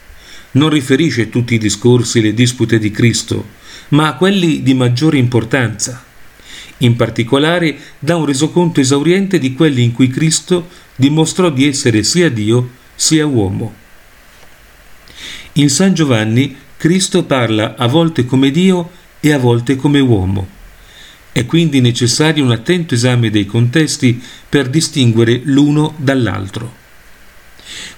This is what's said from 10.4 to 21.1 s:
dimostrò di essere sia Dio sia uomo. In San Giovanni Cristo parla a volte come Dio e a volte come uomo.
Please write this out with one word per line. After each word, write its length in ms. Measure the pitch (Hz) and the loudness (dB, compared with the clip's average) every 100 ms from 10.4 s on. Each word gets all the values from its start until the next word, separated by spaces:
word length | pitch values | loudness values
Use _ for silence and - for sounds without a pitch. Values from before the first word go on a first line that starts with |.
| - 180 170 - - - | -2 -4 -4 -16 -14 -2
dimostrò 520 | 135 156 156 - 180 | 0 2 0 0 0
di 160 | 131 143 | 2 0
essere 360 | 139 - 107 | 0 0 0
sia 260 | 101 175 165 | 0 0 0
Dio 420 | 117 104 123 123 - - | 0 0 0 -2 -10 -20
sia 300 | - - 160 | -6 0 0
uomo. 500 | 151 127 95 107 113 98 - - - - - - - - - - - - - - - - - | 0 0 -2 -4 -8 -12 -20 -20 -20 -20 -20 -20 -20 -20 -20 -20 -20 -20 -20 -20 -18 -18 -6
In 160 | - 143 | 0 2
San 240 | 139 190 | 2 2
Giovanni 640 | 170 147 117 107 117 139 - - - | 2 2 0 0 0 -2 -6 -20 -2
Cristo 480 | 160 185 190 180 | 0 0 0 -2
parla 520 | - 135 113 110 113 - | 0 -2 0 0 -2 -2
a 100 | 120 | 0
volte 380 | 156 165 160 | 2 0 0
come 260 | 127 131 139 | 0 2 2
Dio 400 | 143 190 180 170 - - - | 2 2 2 -2 -12 -20 -4
e 120 | 147 | 0
a 60 | 147 | 2
volte 380 | 123 120 120 135 | 2 0 0 -2
come 240 | 147 143 | 2 2
uomo. 480 | 131 107 92 98 95 - - - - - - | 4 2 0 -4 -6 -14 -20 -20 -20 -20 -20